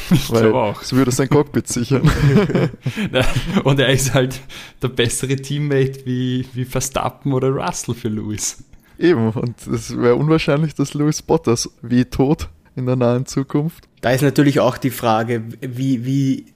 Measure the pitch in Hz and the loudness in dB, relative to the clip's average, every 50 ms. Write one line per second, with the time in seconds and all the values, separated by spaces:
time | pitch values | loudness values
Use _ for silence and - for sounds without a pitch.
0 | - - 180 139 - - 113 113 110 110 113 127 117 104 104 - - - 131 127 | -2 2 2 2 2 2 2 4 4 4 4 2 0 -2 -2 -6 -6 -2 0 2
1 | 135 123 120 - 139 127 143 147 147 - - 120 - - - 123 117 - 135 123 | 2 2 2 0 0 2 2 2 2 2 0 -4 -2 -2 -2 -4 -2 0 2 2
2 | - 151 - - 151 139 139 208 202 - - - - 127 - - - 131 - 220 | 4 2 2 4 4 4 4 4 4 2 2 0 0 -2 -4 -6 -8 -6 -4 -4
3 | 208 - - 127 127 - - 120 - 170 185 196 - 135 143 139 131 120 135 127 | -4 -2 0 2 2 2 2 0 -2 -2 -2 0 2 2 2 2 4 2 2 2
4 | - 131 110 139 127 131 131 - - - - - - - - - - 127 127 - | 2 0 2 2 0 0 -2 -8 -14 -16 -18 -18 -18 -20 -10 -8 -6 -4 -2 0
5 | 120 120 - - - 127 139 131 135 - 143 147 147 147 139 135 135 135 135 135 | 0 0 0 -2 -4 -4 -4 -4 -4 -4 -6 -4 -2 0 2 2 2 0 -2 -6
6 | - 127 127 123 127 127 127 127 127 - - 123 127 123 - 131 123 - - - | -8 -6 -4 -4 -2 -2 -2 -4 -4 -6 -8 -8 -6 -6 -4 -4 -4 -4 -4 -4
7 | - 120 - - - 143 135 127 127 135 135 143 - 180 - - - - 117 - | -4 -4 -6 -6 -4 -2 0 0 0 0 0 -2 -4 -6 -6 -6 -6 -8 -6 -6
8 | - 113 107 107 107 104 107 104 - - - - - _ - - _ _ - - | -6 -6 -4 -4 -6 -6 -6 -6 -6 -8 -8 -10 -14 _ -20 -20 _ _ -6 0
9 | - 170 180 117 113 110 107 120 123 120 107 - - 127 131 117 110 - 120 123 | 2 2 4 4 2 0 0 -2 -4 -6 -6 -8 -8 -6 -6 -6 -6 -6 -4 0
10 | 120 120 120 127 143 156 160 160 - - 143 143 160 151 - - 139 - - 147 | 2 2 4 4 2 2 2 2 2 2 0 0 0 -2 -2 -4 -4 -4 -2 -2
11 | 147 151 151 - - - 156 160 - 120 113 - - - - _ - 120 123 123 | 0 0 0 -2 0 0 0 2 2 2 0 0 -2 -6 -10 _ -6 0 2 2
12 | 127 - - - 135 135 165 - - - - _ _ _ _ - 127 123 127 127 | 2 2 0 0 2 2 2 0 -4 -8 -12 _ _ _ _ -6 -4 -2 0 2
13 | 123 120 123 123 131 - - 139 135 - - 147 147 165 - - - _ _ _ | 2 2 2 0 -2 -4 -4 -6 -4 -2 -2 -2 -2 -2 -4 -8 -14 _ _ _
14 | - 117 127 113 139 139 131 - 147 143 131 151 101 123 120 - - 131 120 - | -2 0 2 2 2 2 4 4 4 4 4 4 4 2 2 0 -2 -4 -4 -2
15 | - 117 110 110 113 117 120 117 110 113 113 - - 131 120 123 135 135 135 113 | 0 2 2 2 2 0 -2 -4 -4 -8 -12 -12 -12 -10 -6 -4 -2 0 0 0
16 | 120 127 135 139 135 135 135 - - - _ | 0 0 0 0 2 0 0 -2 -6 -12 _